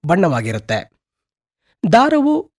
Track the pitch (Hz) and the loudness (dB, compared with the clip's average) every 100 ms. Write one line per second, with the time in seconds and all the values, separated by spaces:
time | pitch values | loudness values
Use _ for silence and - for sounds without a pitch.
0 | 151 180 175 123 110 110 107 107 - _ | -2 0 0 -2 -4 -8 -6 -8 -8 _
1 | _ _ _ _ _ _ _ _ - 226 | _ _ _ _ _ _ _ _ 0 2
2 | 285 302 285 302 - | 4 2 0 -2 -4